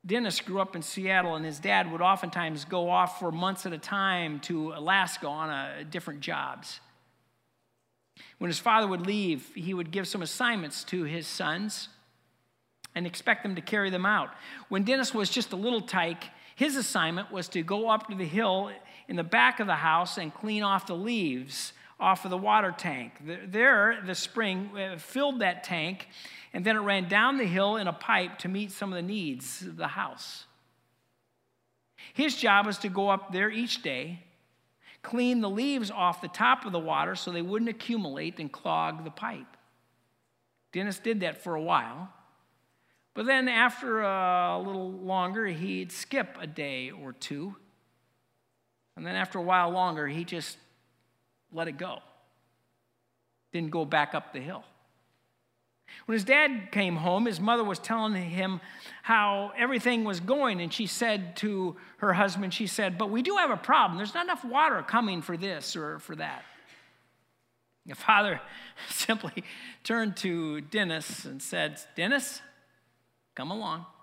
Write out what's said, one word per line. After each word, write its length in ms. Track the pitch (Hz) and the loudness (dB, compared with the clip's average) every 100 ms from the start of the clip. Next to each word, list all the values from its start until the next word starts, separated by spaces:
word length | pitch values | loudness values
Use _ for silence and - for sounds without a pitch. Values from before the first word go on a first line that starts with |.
| 180 | 0
Dennis 340 | 233 220 160 | 0 0 -2
grew 200 | - 190 | -2 -2
up 160 | 190 175 | -2 -4
in 60 | |
Seattle, 520 | 156 196 190 190 175 | -8 -4 2 2 2
and 100 | 160 | -2
his 140 | 156 147 | -4 -4
dad 320 | 190 196 175 | 2 2 2
would 100 | 165 | 4
oftentimes 640 | 180 190 175 175 160 151 | 4 4 0 -2 -2 -4
go 240 | 147 180 175 | -2 0 4
off 300 | 180 180 - | 4 4 2
for 140 | 175 | -4
months 340 | 160 185 185 190 | 0 -2 -2 -6
at 60 | |
a 60 | 156 | -8
time 600 | - 202 190 180 165 147 | -4 0 2 2 -2 -6
to 320 | - 170 156 160 | -4 -4 -4 -2
Alaska 500 | 156 190 175 - 147 | 2 4 4 -2 -6
on 240 | 151 156 | -4 -4
a, 340 | 139 139 147 | -4 -6 -10
different 360 | 151 170 170 147 | -8 -8 -8 -8
jobs. 600 | 139 151 135 131 - - - _ _ _ _ _ _ _ _ _ _ _ _ - - _ | -4 -4 -4 -8 -14 -16 -18 _ _ _ _ _ _ _ _ _ _ _ _ -20 -20 _
When 100 | 175 | -4
his 120 | 151 | 0
father 260 | 233 220 208 | 6 6 6
would 180 | 185 | 0
leave, 460 | 175 208 190 143 - | 0 0 2 0 -4
he 200 | - 170 | -8 -4
would 160 | 185 165 | -4 -2
give 160 | 196 180 | -2 -2
some 160 | 202 | -4
assignments 600 | 165 - 240 220 156 - | -4 0 0 0 -4 -8
to 180 | - 190 | -4 -2
his 240 | 151 170 151 | -2 -4 -6
sons 640 | - 165 165 208 - - _ _ _ _ _ _ _ _ _ - | -4 -2 -2 -4 -6 -10 _ _ _ _ _ _ _ _ _ -10
and 100 | 170 | -6
expect 380 | 175 175 - 220 | -6 -4 0 0
them 140 | 208 180 | 0 -6
to 40 | |
carry 300 | - 214 196 | 0 0 2
them 160 | 180 190 | 2 2
out. 240 | 208 135 - - - - | 2 0 -8 -16 -16 -2
When 160 | 190 | 0
Dennis 280 | 202 269 254 | 4 2 2
was 160 | 226 196 | 0 0
just 240 | 247 - | 0 -2
a 40 | 190 | -2
little 240 | 220 233 | 0 0
tyke, 440 | - 190 170 170 - - - | 0 0 0 -4 -12 -18 -20
his 220 | - 294 269 | 0 0 2
assignment 560 | 220 - 160 170 208 | 0 0 0 0 -4
was 160 | 196 165 | -8 -4
to 140 | 180 | -4
go 280 | 165 202 226 | 0 0 4
up 180 | 220 220 | 2 2
to 60 | |
the 100 | 190 | -4
hill 460 | 165 185 220 190 202 196 - - - | 0 2 2 2 0 -8 -18 -20 -6
in 80 | 175 | -4
the 80 | |
back 340 | 165 226 254 247 | 2 6 6 6
of 80 | 202 | 0
the 80 | |
house 440 | 156 160 165 175 - | 2 4 4 2 -2
and 140 | 160 | -6
clean 300 | - 214 214 | -6 -4 0
off 240 | 202 196 - | 2 2 0
the 80 | |
leaves 760 | 175 214 233 165 127 135 135 - - - - | -4 0 0 0 -2 -6 -8 -10 -12 -20 0
off 260 | 185 185 | 2 4
of 60 | 185 | 0
the 60 | 180 | -2
water 380 | 208 214 196 - | 4 4 4 -2
tank. 360 | 175 131 117 - | -4 -4 -8 -12
Th-, 160 | 147 175 190 | -12 -12 -4
there, 560 | 202 254 226 208 233 | 6 8 8 6 2
the 100 | 185 | -4
spring, 560 | 180 - 233 214 185 202 202 | -6 -4 -2 0 0 -4 -6
uh, 220 | 190 175 | -6 -8
filled 420 | - 262 285 262 | -6 0 0 2
that 240 | 190 175 | 0 0
tank, 440 | - 170 156 190 - - - - - | -4 -2 -2 -6 -12 -16 -18 -18 -10
and 120 | 175 | -2
then 120 | 190 214 | 2 2
it 40 | |
ran 280 | 202 196 175 | 4 2 4
down 300 | 202 247 277 | 4 6 4
the 80 | 208 | 2
hill 300 | 185 202 220 | 2 2 2
in 100 | 185 | -2
a 60 | |
pipe 460 | 160 - 208 180 - | -4 2 2 2 -6
to 100 | 180 | -4
meet 240 | 190 208 | -4 -4
some 200 | - 196 | -6 -6
of 40 | 180 | -4
the 60 | |
needs 600 | 175 208 160 127 131 - | -4 -4 -4 -6 -8 -10
of 140 | 185 165 | -12 -6
the 120 | 156 | -4
house. 560 | 190 165 131 - - - _ _ _ _ _ _ _ _ _ _ _ _ _ _ _ - | -4 -6 -8 -14 -14 -18 _ _ _ _ _ _ _ _ _ _ _ _ _ _ _ -8
His 240 | - 294 - | 0 0 2
job 300 | 226 202 208 | 6 6 6
was 120 | 190 | -2
to 100 | 208 | -2
go 200 | 185 202 | 0 2
up 240 | 190 190 | 2 0
there 180 | 185 208 | 0 0
each 320 | 220 240 - | 0 -4 -4
day, 380 | 156 127 151 175 - _ _ _ _ _ - - | -4 -4 -6 -10 -16 _ _ _ _ _ -20 -18
clean 380 | - 240 247 247 | -4 2 4 4
the 100 | 208 | 2
leaves 400 | 196 277 269 202 | 0 0 0 -2
off 300 | 214 180 170 | 2 0 0
the 80 | 165 | -8
top 360 | - 240 262 | 2 4 4
of 80 | 240 | 2
the 60 | 175 | -4
water 360 | 160 147 160 | 0 0 0
so 160 | 190 - | -2 -6
they 120 | 170 | -4
wouldn't 280 | 175 214 233 | -2 -2 -2
accumulate 680 | 226 - 233 170 139 156 180 | -4 -4 -2 -2 -6 -8 -8
and 120 | 202 | -10
clog 520 | - - 160 160 156 | -6 -2 0 0 -4
the 60 | 160 | -12
pipe. 460 | - 226 208 - - _ _ _ _ _ _ _ _ _ _ _ | -8 -8 -8 -16 -20 _ _ _ _ _ _ _ _ _ _ _
Dennis 260 | 175 202 185 | -4 -4 -2
did 220 | 226 220 | 0 0
that 220 | 175 151 | 0 -4
for 120 | 180 | -4
a 80 | 160 | -4
while, 480 | 160 160 113 135 190 - _ _ _ _ _ _ _ _ _ | 2 2 2 -10 -12 -16 _ _ _ _ _ _ _ _ _
but 100 | - | -2
then 240 | 233 269 254 | 4 4 4
after 540 | 233 247 233 262 220 | 6 4 4 -2 2
a 560 | 202 190 185 180 175 180 | 2 4 4 4 4 0
little 340 | 190 190 185 | -2 -4 -6
longer, 540 | 185 185 190 180 208 208 | -6 -2 0 0 0 -2
he'd 440 | 160 190 185 180 | -2 -4 -4 -6
skip 460 | - - 269 202 - | -10 -4 -2 -2 -8
a 80 | 156 | -10
day 440 | 156 143 131 127 | -6 -6 -6 -8
or 240 | 175 135 | -10 -14
two, 420 | 127 - 143 190 196 _ _ _ _ _ _ _ _ _ _ _ _ _ - | -12 -10 -8 -8 -12 _ _ _ _ _ _ _ _ _ _ _ _ _ -14
and 100 | 165 | -6
then 80 | |
after 240 | 185 185 196 | -4 -4 -2
a 40 | |
while 280 | 175 180 175 | 2 4 4
longer, 360 | 185 180 156 147 | 2 0 0 -4
he 180 | 156 | -4
just 340 | 175 175 - - _ _ _ _ _ _ _ _ _ | -6 -8 -8 -12 _ _ _ _ _ _ _ _ _
let 160 | 160 170 | -6 -6
it 100 | 143 | -6
go. 200 | 175 120 - _ _ _ _ _ _ _ _ _ _ _ _ _ _ | -10 -10 -14 _ _ _ _ _ _ _ _ _ _ _ _ _ _
Didn't 180 | 175 156 | -4 -2
go 140 | 165 | -2
back 300 | 147 156 147 | 2 2 2
up 180 | 151 - | -2 -6
the 80 | 139 | -10
hill. 240 | 139 165 - _ _ _ _ _ _ _ _ _ _ _ _ - - | -10 -12 -16 _ _ _ _ _ _ _ _ _ _ _ _ -14 -2
When 80 | |
his 100 | 220 | 0
dad 480 | 196 277 302 240 190 | 6 6 6 2 -2
came 240 | 208 185 165 | 0 2 2
home, 300 | 175 190 240 | 2 4 2
his 140 | 170 | 2
mother 220 | 208 240 | 2 4
was 160 | 214 175 | 2 -2
telling 360 | - 226 214 | -2 0 0
him 460 | 196 175 175 190 185 - - - - | -2 -2 -2 -2 -4 -8 -18 -18 -10
how 500 | - 226 208 202 202 240 | 4 4 4 2 -2 0
everything 480 | 240 254 247 240 | 2 2 2 2
was 140 | 214 180 | 0 -2
going, 420 | 180 285 262 180 | 2 2 2 0
and 120 | 175 | -4
she 140 | - 202 | -4 -4
said 500 | - 233 208 175 175 | 0 0 0 -2 -4
to 400 | 214 196 185 156 - - | -2 0 -2 -6 -18 0
her 140 | 202 | 2
husband, 400 | 180 196 180 190 | 4 4 2 -4
she 140 | 170 208 | -2 -2
said, 320 | - 196 175 | 0 -2 0
"But 120 | 208 | -2
we 120 | 220 | 0
do 140 | 262 403 | 2 2
have 140 | 320 | 2
a 60 | 202 | 2
problem. 400 | - 302 208 170 | 4 6 6 2
There's 180 | 208 | -4
not 100 | 339 | -4
enough 200 | 349 349 | -2 -2
water 380 | 247 262 311 214 | 0 4 4 2
coming 400 | - 226 220 175 | 2 2 2 -2
for 140 | - 170 | -4 -6
this 400 | 196 160 - 170 | -4 -6 -6 -6
or 240 | 151 156 | -8 -10
for 160 | - 156 | -12 -8
that." 280 | 156 131 - - - - _ _ _ _ _ _ _ _ _ _ - | -8 -8 -14 -20 -20 -20 _ _ _ _ _ _ _ _ _ _ -18
The 80 | |
father 460 | - - 208 208 165 - - - | -4 4 6 4 -2 -8 -18 -18
<laughs> 220 | - - | -16 -8
simply 540 | - - 220 160 - - - - - | -4 -2 -2 -4 -10 -12 -16 -16 -12
turned 320 | - 226 220 175 | -2 0 0 -2
to 420 | 190 170 160 151 | -2 -2 -2 -6
Dennis 640 | 147 214 185 160 143 - | -4 -2 0 -2 -6 -10
and 160 | - 190 | -10 -10
said, 400 | - 180 151 151 - | -6 -2 -2 -4 -12
"Dennis, 480 | - 185 277 - - - _ _ _ _ _ _ _ _ - | -2 0 2 0 -10 -18 _ _ _ _ _ _ _ _ -10
come 160 | 143 | -8
along." 340 | 208 208 160 165 - | -6 -6 -8 -10 -20